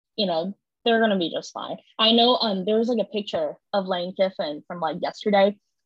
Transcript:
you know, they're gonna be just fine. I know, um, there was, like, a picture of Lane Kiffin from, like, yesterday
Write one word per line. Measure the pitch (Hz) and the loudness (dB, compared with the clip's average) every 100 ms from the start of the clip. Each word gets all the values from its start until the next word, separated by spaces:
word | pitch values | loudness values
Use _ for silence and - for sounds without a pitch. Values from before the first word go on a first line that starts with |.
| _ - | _ -4
you | 190 | -2
know, | 160 185 - _ _ | -2 -4 -8 _ _
they're | 233 226 | 0 2
gonna | 220 190 | 2 0
be | 165 | -2
just | 160 - | -6 -8
fine. | - - 180 _ - | -10 -10 -12 _ 0
I | 220 | 4
know, | 233 240 247 | 6 4 4
um, | 226 196 185 | 0 -2 0
there | 220 | 0
was, | 233 | 2
like, | 233 | 0
a | 196 | -2
picture | 214 208 185 151 - _ | -6 -4 -4 -4 -6 _
of | 202 185 | -4 -2
Lane | 180 180 | -4 -4
Kiffin | 185 190 190 160 147 - | 0 0 0 -6 -8 -12
from, | 175 | -6
like, | 160 180 | -4 -2
yesterday | 139 - 214 202 196 202 _ _ | -6 -4 2 4 4 2 _ _